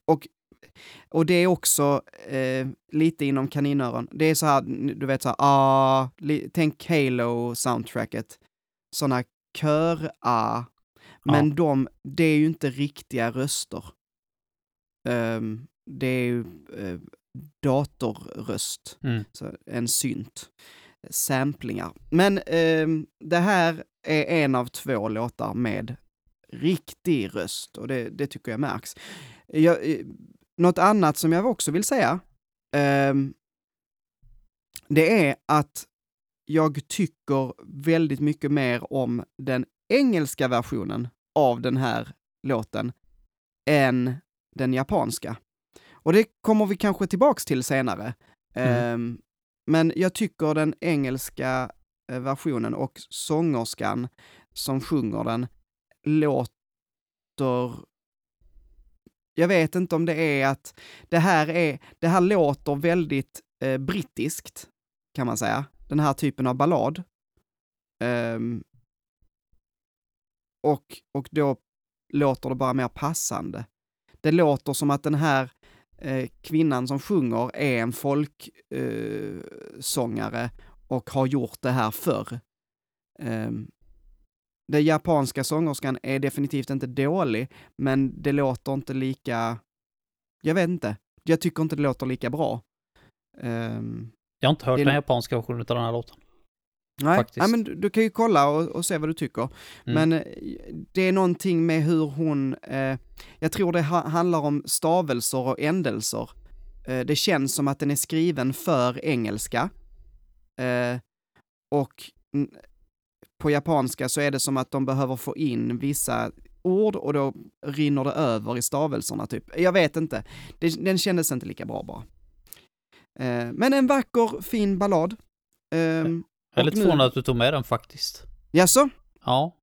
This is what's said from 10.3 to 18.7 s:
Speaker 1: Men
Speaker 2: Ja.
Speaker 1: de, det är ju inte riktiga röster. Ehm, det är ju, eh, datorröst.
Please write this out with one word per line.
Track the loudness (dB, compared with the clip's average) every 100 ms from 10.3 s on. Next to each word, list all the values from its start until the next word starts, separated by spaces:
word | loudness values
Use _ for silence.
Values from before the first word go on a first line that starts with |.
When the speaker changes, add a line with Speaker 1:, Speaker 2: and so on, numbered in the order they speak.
| 0 0 -2 -6 _ _ _ -20 -8 2
Speaker 1:
Men | 4 4
Speaker 2:
Ja. | 4
Speaker 1:
de, | 2 2 0 _
det | -10 2
är | 4 4
ju | 4
inte | 2 -4
riktiga | -2 -6 -6 -8 -4 -2
röster. | -2 -4 -4 -6 -10 -14 -20 _ _ _ _ _ _ _ _ _ _ -4
Ehm, | -2 -2 -2 -4 -8 -12 _ -16
det | -6 -2
är | 0 0
ju, | -2 -6 -14 -18 -12
eh, | -8 -10 -12 -20 _ -18 -18 -4
datorröst. | 0 0 -2 -4 -6 -6 -12 -12 -8 -6 -6